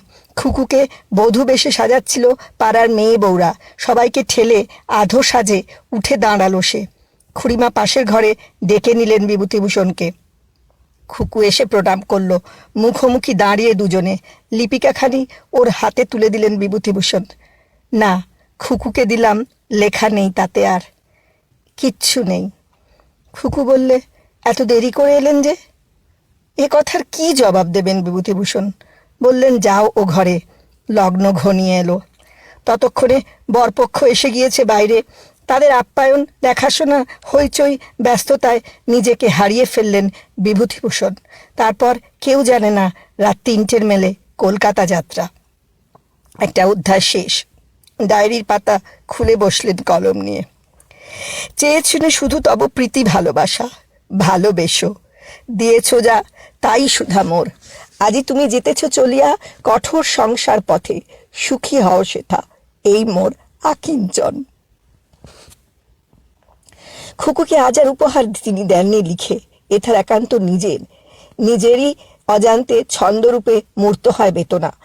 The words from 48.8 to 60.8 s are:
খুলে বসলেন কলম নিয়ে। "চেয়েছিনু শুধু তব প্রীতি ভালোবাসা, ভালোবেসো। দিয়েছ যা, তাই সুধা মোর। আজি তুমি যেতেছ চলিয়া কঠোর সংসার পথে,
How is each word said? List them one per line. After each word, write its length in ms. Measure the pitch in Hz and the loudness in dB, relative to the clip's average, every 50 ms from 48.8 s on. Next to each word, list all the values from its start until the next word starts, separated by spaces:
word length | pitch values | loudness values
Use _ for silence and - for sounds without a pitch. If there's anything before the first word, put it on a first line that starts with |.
| - - - _ _ | -4 -10 -20 _ _
খুলে 280 | - - - - - 226 | -16 -6 -2 0 0 2
বসলেন 420 | 202 208 190 - - - 208 185 | 2 2 0 0 -2 -2 -4 -4
কলম 440 | 180 - - 175 175 185 190 190 - | -4 -2 -2 -2 0 0 0 -2 -2
নিয়ে। 200 | - 202 101 - 175 - _ _ _ _ _ _ _ _ - _ - - - - - - - - - - - | -6 -8 -8 -8 -10 -12 _ _ _ _ _ _ _ _ -20 _ -20 -20 -20 -16 -14 -14 -12 -12 -14 -6 -2
"চেয়েছিনু 520 | - 277 294 302 320 - - - 311 302 320 | 0 2 2 2 2 2 0 0 2 2 0
শুধু 300 | 294 - 285 254 269 302 | 0 0 -2 -2 -2 0
তব 280 | 262 - 233 214 214 | 2 0 2 2 0
প্রীতি 360 | - - 262 254 214 - 269 247 | -2 0 -2 -4 -2 0 0 0
ভালোবাসা, 640 | 202 156 196 175 - - 151 180 - - - 240 247 - - _ _ _ _ _ _ 190 | 2 2 2 0 0 0 0 -2 -2 -2 -6 -6 -8 -10 -16 _ _ _ _ _ _ -2
ভালোবেসো। 800 | 190 185 180 190 180 185 214 196 170 165 - - - - 185 208 - _ _ _ _ - - - - _ - | 0 2 2 2 2 2 0 0 0 -2 -2 -2 -2 -4 -4 -6 -10 _ _ _ _ -20 -20 -20 -20 _ -10
দিয়েছ 440 | 233 190 226 233 233 240 - - 254 | -6 -2 2 4 4 2 2 2 0
যা, 280 | 240 208 247 226 - - - _ _ - - _ _ | 2 4 4 2 2 -2 -4 _ _ -20 -20 _ _
তাই 260 | - 220 220 240 277 | -2 0 2 2 2
সুধা 360 | 269 - - - - 175 196 185 | 0 -2 -4 -4 0 0 0 0
মোর। 260 | 175 165 170 - - - _ _ - - - - _ _ _ | 2 0 -2 -2 -4 -8 _ _ -20 -20 -20 -20 _ _ _
আজি 220 | 196 214 208 277 | 0 0 0 0
তুমি 260 | 262 - 269 269 294 | -2 -2 0 0 0
যেতেছ 380 | 233 220 254 - 294 294 - - | 0 0 -2 -2 -2 -2 -2 -4
চলিয়া 520 | 285 - 285 254 247 240 269 277 285 294 - - - - - - | -2 0 0 2 2 2 2 2 2 0 -2 -6 -18 -20 -6 -2
কঠোর 400 | - 220 220 - - - 320 285 | 0 0 0 -2 -2 -2 -2 -2
সংসার 580 | - - - 226 220 240 226 - - 214 - | -2 -2 -2 0 0 -2 -2 -2 -2 -2 -2
পথে, 380 | - - - 185 | 0 -2 -2 -2